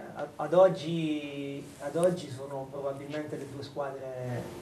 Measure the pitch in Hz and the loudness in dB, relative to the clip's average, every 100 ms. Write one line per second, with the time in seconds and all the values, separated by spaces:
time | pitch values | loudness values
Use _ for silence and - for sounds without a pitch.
0 | - - 147 - 151 170 190 165 156 170 | -10 -6 -6 -4 4 8 8 8 0 0
1 | 156 151 143 143 139 139 - - 143 160 | 2 0 -2 -6 -6 -6 -10 -8 -2 4
2 | 180 175 151 123 139 139 135 139 139 139 | 4 4 -2 -6 -6 -6 -6 -4 -4 -4
3 | - 151 151 147 135 - - 147 139 135 | -4 -4 -4 -6 -6 -8 -8 -4 -4 -4
4 | 131 127 127 120 - 113 | -6 -6 -4 -4 -4 -8